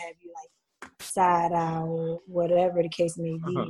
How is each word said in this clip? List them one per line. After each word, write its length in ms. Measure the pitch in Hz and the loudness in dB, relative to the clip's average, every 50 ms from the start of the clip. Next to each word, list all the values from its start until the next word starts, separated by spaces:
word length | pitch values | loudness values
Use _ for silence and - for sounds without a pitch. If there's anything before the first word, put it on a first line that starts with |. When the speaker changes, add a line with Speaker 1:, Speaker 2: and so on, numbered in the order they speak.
| 170 | -10
Speaker 1:
have 100 | 170 165 170 | -12 -12 _
you, 100 | 175 170 - | _ -20 -18
like, 580 | 202 196 - _ _ _ _ _ _ - - _ _ | -18 -18 -20 _ _ _ _ _ _ -20 -20 _ _
side 500 | - - - 196 185 180 175 170 170 170 | -14 -6 0 2 4 4 4 4 2 2
eye 300 | 175 170 165 165 165 160 160 | 2 0 0 0 -2 -4 -4
or 380 | 165 165 165 165 165 165 - - | -4 -4 -2 -2 -4 -4 -6 -8
whatever 560 | 185 180 175 170 165 175 175 185 180 175 175 | -4 0 0 2 4 4 4 4 4 2 2
the 80 | 165 165 | 0 0
case 280 | - - 175 165 165 170 | 2 0 0 0 0 -4
may 200 | 165 165 160 165 | -4 -4 -4 -4
be. 200 | 160 175 - 131 | -4 -4 -2 -2
Speaker 2:
Uh-huh. 120 | 110 - | -2 -4